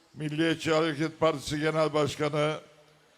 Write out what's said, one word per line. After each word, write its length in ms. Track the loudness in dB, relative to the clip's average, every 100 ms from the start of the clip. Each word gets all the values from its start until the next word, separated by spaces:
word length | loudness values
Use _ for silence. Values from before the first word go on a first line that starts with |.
| _
Milliyetçi 580 | -10 -6 0 0 0 2
Hareket 480 | 2 2 0 -4 0
Partisi 400 | 0 0 -4 -2
Genel 340 | 0 2 2
Başkanı 680 | 2 0 0 -2 0 -2 -2 -10 -20 -20 _ _